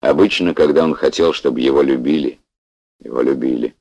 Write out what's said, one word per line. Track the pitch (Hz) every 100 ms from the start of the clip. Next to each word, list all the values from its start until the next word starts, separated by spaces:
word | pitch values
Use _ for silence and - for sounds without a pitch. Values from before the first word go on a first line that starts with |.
Обычно, | 64 73 101 - 90
когда | 76 76 73
он | 80
хотел, | 73 67 - 82
чтобы | 78 - 62
его | 64 69
любили, | 69 67 62 78 65 - _ _ _ _ _ _
его | - 62
любили. | 62 67 65 62 58 _